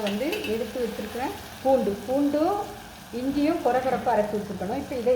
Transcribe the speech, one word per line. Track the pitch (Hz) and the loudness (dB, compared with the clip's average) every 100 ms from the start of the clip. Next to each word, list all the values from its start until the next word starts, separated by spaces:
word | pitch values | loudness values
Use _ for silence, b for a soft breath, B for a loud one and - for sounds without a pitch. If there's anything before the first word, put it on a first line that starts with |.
| 208 | -2
வந்து | 202 285 415 - | 0 0 -2 -2
எடுத்து | 226 226 262 | -2 -2 -2
வச்சிருக்கிற | 226 - 208 233 277 403 - - | -4 -4 -6 -4 -4 -6 -12 -2
பூண்டு, | 262 262 202 202 - | 4 4 4 -2 0
பூண்டும் | 269 285 294 330 403 403 - - - - 226 | 2 2 4 2 2 -2 -8 -14 -16 -10 -4
இஞ்சியும் | 262 285 294 339 | -2 2 2 4
கொர | 247 254 254 | 2 2 2
கொரப்பா | 233 254 | 0 2
அரைச்சி | 220 208 208 | 2 2 0
வச்சிருக்கணும். | - 185 185 262 | -4 -6 -4 -4
இப்போ | - 262 | -4 -2
இதை | 226 | 2